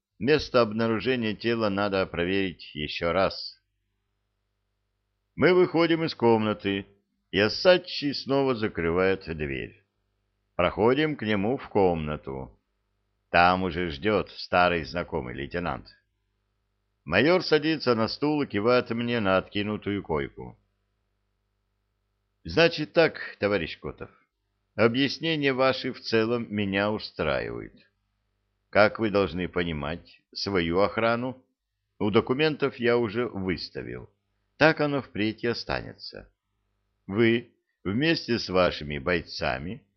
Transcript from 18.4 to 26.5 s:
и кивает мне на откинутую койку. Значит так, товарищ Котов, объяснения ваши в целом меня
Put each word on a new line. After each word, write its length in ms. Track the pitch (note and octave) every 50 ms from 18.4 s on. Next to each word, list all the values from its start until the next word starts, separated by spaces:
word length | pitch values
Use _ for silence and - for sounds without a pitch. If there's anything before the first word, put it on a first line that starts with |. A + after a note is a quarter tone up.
и 60 | C3+ -
кивает 420 | - G2+ G#2 A#2+ B2 B2 A#2 -
мне 300 | A#2 A#2 A#2+ A#2+ A#2+ A#2
на 180 | G#2 F#2+ F#2+ F#2
откинутую 640 | F2+ - - G#2 G2+ G#2+ G#2+ G2 - G2 G2+ G2
койку. 560 | F2 - D#2+ D2 C#2 B1 - - B1 A#1+ A1+ _ _ _ _ _ _ _ _ _ _ _ _ _ _ _ _ _ _ _ _ _ _ _ _ _ _ _ _ _ _ _ _ _ _ _ _ _ -
Значит 500 | - F#2 C#3+ E3+ E3 E3 D3+ D3+ - -
так, 440 | E3+ D#3+ D3 - - - - - -
товарищ 380 | G#2 G2+ G#2 F#2+ D#2+ - - -
Котов, 300 | - D2+ - - - - _ _ _ _ _ _ _ _ _ _ _ _ _
объяснения 800 | - G#2+ A#2 A#2 C3 C#3+ C3 - - D3+ E3 D#3+ D3+ C#3+ C#3 C3
ваши 400 | B2 C3 C3 B2+ - - C3 A#2
в 80 | -
целом 460 | - - A2+ A2+ A2 A2+ A#2+ A#2+ A2+
меня 420 | -